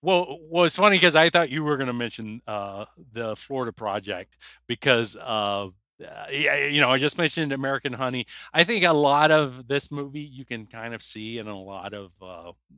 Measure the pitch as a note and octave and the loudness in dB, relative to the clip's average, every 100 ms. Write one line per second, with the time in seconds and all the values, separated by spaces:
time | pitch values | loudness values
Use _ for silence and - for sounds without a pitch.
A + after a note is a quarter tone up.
0 | D#3 F#3 F3+ E3 D#3 E3 F3 - G#3 G3 | 2 2 0 -8 -4 2 2 6 4 6
1 | F3+ D#3 E3 F3 D#3+ C#3 D3+ C#3+ C3+ A#2+ | 6 8 6 4 2 -2 -2 -2 -2 -4
2 | A#2+ - A2 A2 - G#2+ G2+ G2 G#2 _ | -6 -8 -10 -12 -8 -8 -8 -10 -14 _
3 | C3 A2+ A2+ G#2+ - C3+ B2 G#2+ A2 G2+ | -16 -8 -8 -8 -8 -6 -6 -6 -4 -4
4 | G2 F#2 F#2+ _ - - _ A#2+ C#3+ A#2+ | -4 -8 -10 _ -20 -20 _ -4 2 2
5 | A2+ - C3 A2 G#2 G2+ G2 F#2 _ _ | 2 -6 -6 -2 0 0 -4 -12 _ _
6 | F2 - - C#3 D3 C#3+ C#3+ D3 B2+ C3 | -18 -16 -10 -2 0 0 0 2 4 4
7 | C#3+ - E3 - D#3 C3+ C3+ C3+ C#3 B2 | 0 0 -2 0 -4 -2 -4 -4 -4 -6
8 | C3 B2+ A#2 - - D#3 E3+ A3+ F3+ D#3 | -6 -4 -8 -14 -8 0 2 4 4 4
9 | D3 C#3 D#3 D#3 D3 B2+ A#2+ C#3+ - D3 | 4 6 6 6 4 -4 -4 -4 -4 -10
10 | C#3+ C#3+ D3 C3 B2+ A#2 G#2+ A#2 A2+ A#2 | -10 -10 -14 -16 -12 -12 -12 -14 -12 -12
11 | - A2 A2 A#2 G#2+ G2+ F#2+ G2 F#2+ G2+ | -12 -12 -10 -10 -10 -12 -12 -12 -12 -12
12 | G2 _ F#2 F2+ E2+ F2 _ | -16 _ -18 -16 -18 -20 _